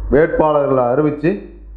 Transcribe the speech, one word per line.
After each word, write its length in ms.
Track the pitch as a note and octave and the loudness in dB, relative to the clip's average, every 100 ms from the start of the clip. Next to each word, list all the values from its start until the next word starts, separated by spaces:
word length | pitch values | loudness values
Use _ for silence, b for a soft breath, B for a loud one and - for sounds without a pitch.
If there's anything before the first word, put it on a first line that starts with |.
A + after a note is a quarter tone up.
| - | 0
வேட்பாளர்களை 720 | C3+ E3 - D#3 D3+ C#3 C3 | 2 2 2 2 2 2 0
அறிவிச்சு 460 | A#2+ C3+ D3+ D3 D#3+ G3+ - - - | 2 0 0 0 -2 -4 -8 -18 -18